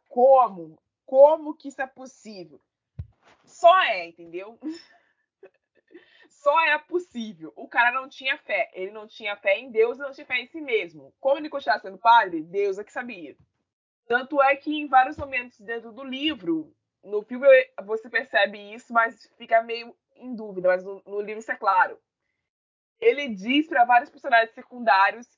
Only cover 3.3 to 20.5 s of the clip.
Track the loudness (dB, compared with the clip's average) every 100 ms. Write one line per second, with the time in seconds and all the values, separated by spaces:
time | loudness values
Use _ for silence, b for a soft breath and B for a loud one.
3.3 | _ _ 4 6 6 2 -4 -8 -16 -16
4.3 | -14 -14 -14 -14 -14 _ _ _ _ _
5.3 | _ -20 _ _ _ _ -20 b b b
6.3 | _ 0 2 2 0 -2 -8 -6 -12 -12
7.3 | -14 -18 -18 -6 0 0 0 -8 -10 -6
8.3 | -6 -4 -6 -6 -8 -12 -12 -20 -12 -10
9.3 | -6 -2 -2 -2 0 0 -2 -12 -16 -8
10.3 | -8 -8 -14 -6 -6 -6 -16 -20 _ -2
11.3 | -2 -4 -10 -4 -4 -4 -2 4 4 4
12.3 | -6 -8 -4 -4 -4 -10 -14 -14 -14 -18
13.3 | -20 _ _ _ _ _ _ _ -4 -2
14.3 | 2 2 2 -4 -8 2 2 2 -4 -8
15.3 | -8 -10 _ -12 -12 -12 -16 -12 -6 -6
16.3 | -6 -6 -6 -8 _ _ _ -10 -8 -8
17.3 | 0 6 6 4 -10 -8 -10 -4 -6 -2
18.3 | 0 0 -4 -18 -20 _ -2 -2 -4 _
19.3 | _ 0 0 0 -10 -10 _ _ _ -14
20.3 | -12 -12